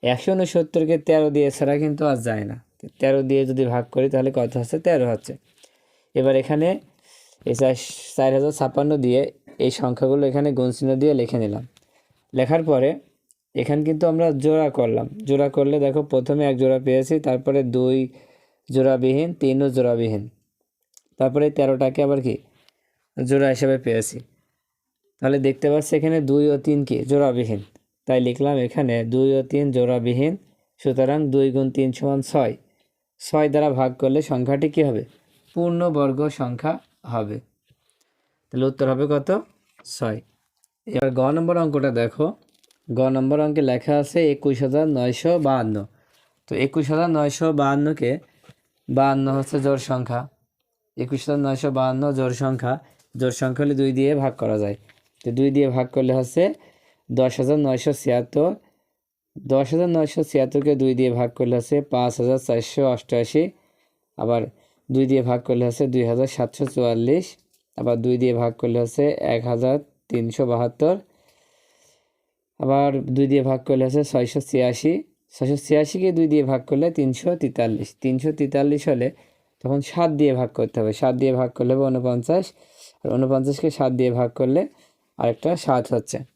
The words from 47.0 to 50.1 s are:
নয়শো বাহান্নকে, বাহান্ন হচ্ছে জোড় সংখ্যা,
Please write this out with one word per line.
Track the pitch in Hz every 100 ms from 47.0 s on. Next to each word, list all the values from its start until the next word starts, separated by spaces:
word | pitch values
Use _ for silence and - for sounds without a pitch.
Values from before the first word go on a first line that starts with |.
| 170
নয়শো | 160 147 139 160 151
বাহান্নকে, | 139 139 147 156 123 143 - _ _ - _ _ -
বাহান্ন | 131 135 135 135 135
হচ্ছে | 135 147 139
জোড় | 135 -
সংখ্যা, | 127 123